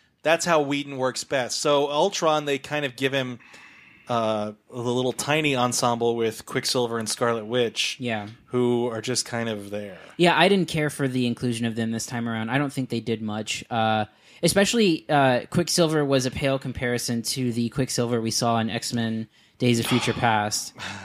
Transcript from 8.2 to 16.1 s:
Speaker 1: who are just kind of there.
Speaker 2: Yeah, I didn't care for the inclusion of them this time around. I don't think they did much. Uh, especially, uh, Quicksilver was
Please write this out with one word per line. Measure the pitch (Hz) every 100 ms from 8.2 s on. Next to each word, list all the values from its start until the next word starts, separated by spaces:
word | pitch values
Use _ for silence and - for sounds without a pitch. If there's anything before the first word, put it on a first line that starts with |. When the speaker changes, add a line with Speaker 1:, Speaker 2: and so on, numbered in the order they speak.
| 101 117 -
Speaker 1:
who | 123 123 120 120
are | 113
just | 120 120 -
kind | 117 113
of | 104 101
there. | 104 101 90 - -
Speaker 2:
Yeah, | 175 143
I | 180
didn't | 196 165
care | 160 151
for | - 135
the | 127 120
inclusion | 120 123 113 117
of | 113
them | 113
this | 113 -
time | 123 117
around. | 113 110
I | 131
don't | 143
think | 135 127
they | 117
did | 110 113
much. | 110 107 107 - -
Uh, | 117 110 110 107 _ _ -
especially, | 170 196 202 233 208 160 -
uh, | 147 135 123 -
Quicksilver | 170 170 - 160 156
was | 143